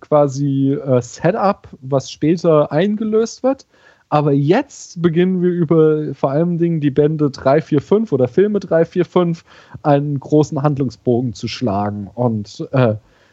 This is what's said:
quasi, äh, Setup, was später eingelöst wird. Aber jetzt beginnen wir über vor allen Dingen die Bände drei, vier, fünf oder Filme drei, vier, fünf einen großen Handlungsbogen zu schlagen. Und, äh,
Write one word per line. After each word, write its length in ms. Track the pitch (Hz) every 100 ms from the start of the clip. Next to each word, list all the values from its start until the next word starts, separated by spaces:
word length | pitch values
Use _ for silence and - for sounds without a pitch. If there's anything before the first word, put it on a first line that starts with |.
quasi, 720 | - 151 147 131 143 135 135
äh, 260 | 139 143 127
Setup, 640 | 123 - 160 220 202 202 - -
was 300 | 131 139 -
später 600 | - 151 175 175 151 147
eingelöst 720 | 147 202 208 220 220 226 -
wird. 220 | 254 269 - _ _ _ -
Aber 220 | 151 147
jetzt 680 | 143 143 208 294 - - 175
beginnen 400 | 170 160 180 185
wir 80 | 180
über 600 | 175 156 165 156 151 151
vor 160 | 143 139
allen 280 | 139 175 170
Dingen 220 | 170 165
die 100 | 143
Bände 400 | 135 151 156 147
drei, 320 | - 131 151
vier, 180 | - 147
fünf 320 | - 208 226
oder 160 | 135 123
Filme 320 | - 208 208
drei, 240 | 180 165
vier, 220 | 165 185 170
fünf 380 | 185 175 165 _ - - -
einen 380 | 156 143 147 139
großen 400 | - 151 147 143
Handlungsbogen 720 | 147 139 131 - - 120 127
zu 160 | 104 113
schlagen. 600 | - 113 101 104 104 95
Und, 540 | - 123 110 101 - 160
äh, 240 | 139 123 107 _ _ _